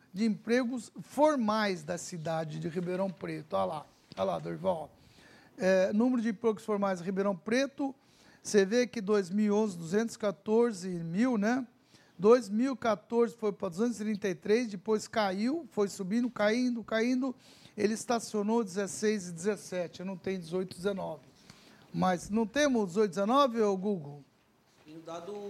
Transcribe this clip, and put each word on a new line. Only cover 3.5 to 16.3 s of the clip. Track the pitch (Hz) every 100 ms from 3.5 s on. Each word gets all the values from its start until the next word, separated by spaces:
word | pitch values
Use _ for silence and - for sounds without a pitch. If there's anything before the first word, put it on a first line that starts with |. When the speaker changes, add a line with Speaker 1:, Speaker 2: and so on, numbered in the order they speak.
Speaker 1:
Olha | 196
lá, | 185 151 - _ - -
olha |
lá, | 95 165
Dorival. | 160 170 - 82 - _ - - - - - -
É, | 190 190 196
número | 208 254 254
de | 220
empregos | 190 226 208
formais | - 202 196 180
em |
Ribeirão | 175 190 202
Preto, | 185 - 247 277 - 277 - _ _ - -
você | - 208
vê | 190 240 240
que | 240
dois | 190 208 175
mil | 202 208
e |
onze, | 202 220 175
duzentos | 160 208 226
e | -
quatorze | 208 - - 220 240 190 185
mil, | 175 165 180 254 226
né? | 208 254 247 _ _ - _ -
Dois | 202 254 202
mil | 208 269
e | 262
quatorze | 233 202 - 233 233
foi | 233 214
pra | - 196
duzentos | 170 240 220
e |
trinta | 214 202 208
e |
três, | 170 196 226 240
depois | 196 - 214 -
caiu, | 226 202 190 233 330 269
foi | - 202
subindo, | - 185 233
caindo, | 247